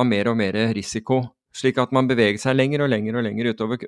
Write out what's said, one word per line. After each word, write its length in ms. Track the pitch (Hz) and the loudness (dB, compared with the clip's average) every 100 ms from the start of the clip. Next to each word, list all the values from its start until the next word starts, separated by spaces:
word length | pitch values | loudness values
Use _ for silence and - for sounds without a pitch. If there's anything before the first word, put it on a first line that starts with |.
| 123 | 2
mer 240 | 101 107 | 2 2
og 80 | 113 | 0
mer 180 | 98 101 113 104 | 0 0 -2 -2
risiko, 420 | 98 113 110 127 123 _ _ | -6 -8 -2 -2 -2 _ _
slik 280 | - 131 131 | -2 0 0
at 100 | 123 | 0
man 160 | 131 127 | 2 2
beveget 320 | 120 107 104 | 4 2 2
seg 140 | 135 | 0
lenger 300 | 131 135 147 | 2 0 0
og 80 | 143 | 0
lenger 260 | 110 107 120 | 0 -2 -4
og 60 | 113 | -4
lenger 240 | 107 117 | -2 -2
utover, 320 | 110 110 120 | -2 -4 -4